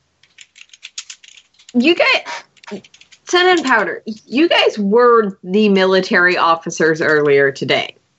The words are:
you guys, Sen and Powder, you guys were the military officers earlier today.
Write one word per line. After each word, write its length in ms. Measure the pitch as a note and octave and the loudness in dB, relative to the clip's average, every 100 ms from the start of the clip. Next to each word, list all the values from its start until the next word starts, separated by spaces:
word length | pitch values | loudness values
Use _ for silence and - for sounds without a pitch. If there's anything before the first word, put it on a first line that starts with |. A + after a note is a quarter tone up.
| _ _ _ _ - _ - - - - - - - - _ _ _ | _ _ _ _ -20 _ -20 -20 -20 -20 -20 -20 -20 -20 _ _ _
you 200 | A#3+ C4+ | -2 0
guys, 880 | F4 B4+ C#5+ - - - _ - G3 - _ - - | 2 0 -2 -4 -16 -18 _ -18 -18 -18 _ -20 -20
Sen 240 | - F4+ F4+ | -4 0 2
and 160 | F4 | 0
Powder, 380 | C4 A#3 F3+ - - G#3+ - | 0 -2 -2 -6 -12 -16 -8
you 200 | A#3 E4+ | -2 0
guys 300 | - A4+ G#3+ | 2 0 -2
were 600 | G3 A3+ B3 A#3 G#3 G3 | 0 2 4 4 0 -6
the 280 | F3+ G3 G#3+ | -4 0 2
military 680 | F#3+ F#3+ F#3 F#3 F#3 F3+ F3 | 2 2 0 0 0 2 0
officers 640 | E3 E3 - - D#3+ D#3+ | 0 0 -4 -2 -2 0
earlier 500 | D#3 D3+ D3 C#3 C#3 | 0 0 2 2 2
today. 460 | C3+ C3+ C3+ - - _ | 0 -4 -4 -4 -12 _